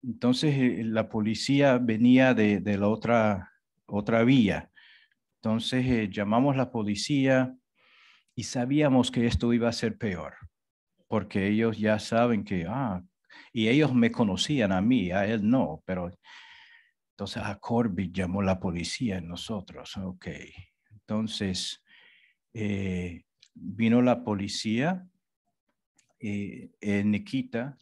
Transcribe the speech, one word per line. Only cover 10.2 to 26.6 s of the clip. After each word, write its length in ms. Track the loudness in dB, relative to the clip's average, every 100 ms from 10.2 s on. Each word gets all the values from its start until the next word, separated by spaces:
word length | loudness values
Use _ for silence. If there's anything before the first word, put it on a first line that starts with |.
| -10 -16 -20 _ _ _ _ _ _
porque 420 | -4 -2 -2 0
ellos 300 | 2 0 0
ya 200 | 0 0
saben 460 | 0 0 2 0
que, 220 | -2 -4 -4
ah, 360 | -4 -4 -6 -10 _ _ -20 -8
y 160 | -2 2
ellos 240 | 2 4
me 160 | 4 2
conocían 640 | 2 0 0 -2 0 2
a 80 | 2
mí, 300 | 2 2 0
a 160 | -2 -2
él 220 | 0 2
no, 340 | 2 0 -6
pero 260 | -8 -6 -6 -12 -20 -20 -20 -20 -20 -20 _ _ _
entonces 320 | -12 -10 -8
a 140 | -8 -8
Corby 520 | -2 0 0 -2 -4
llamó 300 | -2 -2 0
la 180 | 0 0
policía 600 | -2 -4 -6 -4 -4 -4
en 100 | -8
nosotros. 680 | -12 -8 -10 -10 -16 -14 -10
Ok, 300 | -10 -10 -12 -14 -16 -20 -20 _ _
entonces, 920 | -20 -8 -6 -4 -4 -4 -4 -8 -12 _ -20 _ _ _ _ _
eh, 720 | -6 -4 -4 -4 -4 -6 -10 -18 _ _
vino 460 | -14 -12 0 4 4
la 240 | 4 2
policía, 800 | 0 -2 -4 -6 -4 -2 -2 -4 -10 _ _ _ _ _ _ _ _ _ _ _
eh, 520 | -8 -6 -8 -12